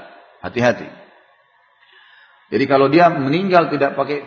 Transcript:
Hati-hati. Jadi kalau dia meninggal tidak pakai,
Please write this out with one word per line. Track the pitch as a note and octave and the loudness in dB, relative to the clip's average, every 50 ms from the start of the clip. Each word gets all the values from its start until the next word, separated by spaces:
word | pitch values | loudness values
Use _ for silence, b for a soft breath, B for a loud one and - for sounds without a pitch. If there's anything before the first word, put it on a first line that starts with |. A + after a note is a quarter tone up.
| - - - - - _ _ _ - | -14 -20 -20 -20 -20 _ _ _ -14
Hati-hati. | F2+ G2 A#2 A#2+ B2 A2 F#2+ D#2 C#2+ - - - - _ _ _ _ _ _ _ _ _ _ _ _ _ b b b b b b b b b b b b b b _ - | -10 -4 0 0 0 0 -2 -6 -16 -18 -20 -20 -20 _ _ _ _ _ _ _ _ _ _ _ _ _ b b b b b b b b b b b b b b _ -4
Jadi | G#2+ C#3 C3 | -4 0 0
kalau | C3+ C3+ C#3 | 2 2 2
dia | C#3 D3 E3+ F3 E3+ | 4 4 4 4 4
meninggal | - C#3+ C3 C3+ D3 F3 G3 F#3+ F3+ F3 D#3+ | 2 0 -2 -2 -2 -2 0 2 2 2 2
tidak | C#3+ D3 C#3+ C#3 C#3 - C#3 | 2 0 -2 -2 -2 -2 -4
pakai, | C3+ C3+ D3 C#3+ C3+ | -4 -4 -6 -8 -8